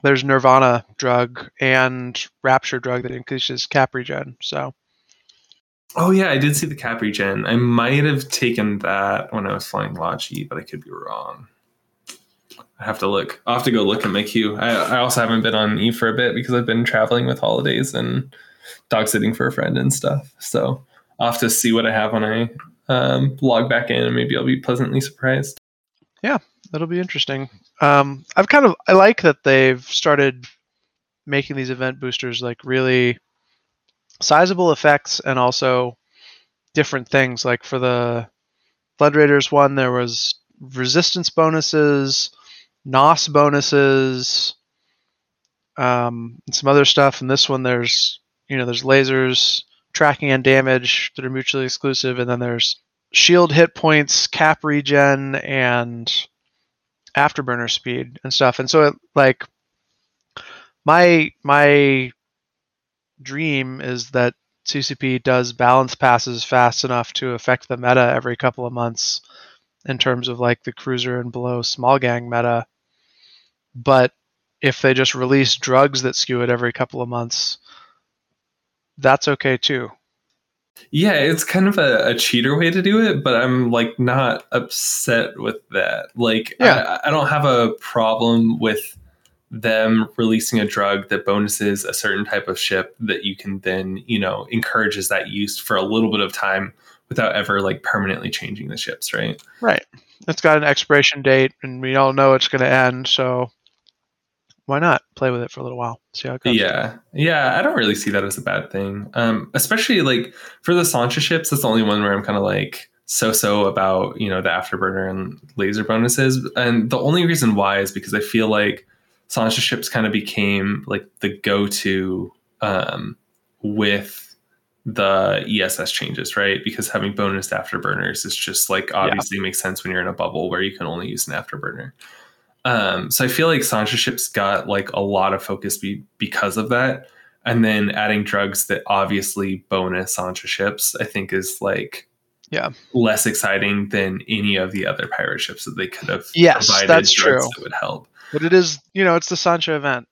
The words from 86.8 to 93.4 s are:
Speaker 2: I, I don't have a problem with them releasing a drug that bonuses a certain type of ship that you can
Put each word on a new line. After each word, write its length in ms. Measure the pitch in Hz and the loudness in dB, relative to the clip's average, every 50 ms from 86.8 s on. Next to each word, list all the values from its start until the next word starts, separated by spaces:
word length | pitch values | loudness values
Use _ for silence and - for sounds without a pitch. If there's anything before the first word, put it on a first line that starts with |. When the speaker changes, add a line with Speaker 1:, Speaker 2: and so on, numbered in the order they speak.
| - - - - - | 2 -2 -4 -2 -2
Speaker 2:
I, 40 | |
I 40 | 147 | 0
don't 160 | 147 156 139 | 0 0 0
have 180 | 147 151 147 143 | 0 0 2 2
a 280 | 139 127 120 117 113 113 - | 2 2 4 2 0 -2 -6
problem 800 | - - - 120 113 113 113 113 117 117 117 117 113 113 113 113 | -12 -6 -2 0 2 2 2 2 2 2 4 4 4 2 2 0
with 360 | 113 110 107 107 - - - - - - _ _ _ _ _ _ _ _ | 0 0 -2 -2 -6 -10 -18 -20 -20 -20 _ _ _ _ _ _ _ _
them 580 | - 110 107 113 110 110 110 110 113 110 110 107 - | -16 -6 -2 0 0 2 2 2 2 2 0 -2 -2
releasing 420 | - 117 113 110 110 113 - - 113 | -2 0 2 2 2 0 0 0 0
a 80 | 104 | 0
drug 420 | 104 - 107 101 101 101 98 98 - | 0 -2 -2 0 0 0 -2 -2 -2
that 160 | 104 95 - | -4 -2 0
bonuses 580 | - 101 104 104 104 - - 110 104 101 101 - | 0 0 0 0 -2 -2 -2 -2 -2 -2 -2 -4
a 120 | 95 95 | -6 -6
certain 300 | - - 104 98 98 104 | -4 -2 -2 -2 -2 -4
type 220 | - - 101 - | -4 -4 -6 -4
of 120 | - 95 - | -6 -6 -4
ship 360 | - - 98 95 92 - - _ | -4 -2 -2 -2 -4 -4 -10 _
that 240 | 113 104 95 - - | -6 -6 -6 -4 -4
you 120 | 101 95 | -8 -8
can 240 | - | -8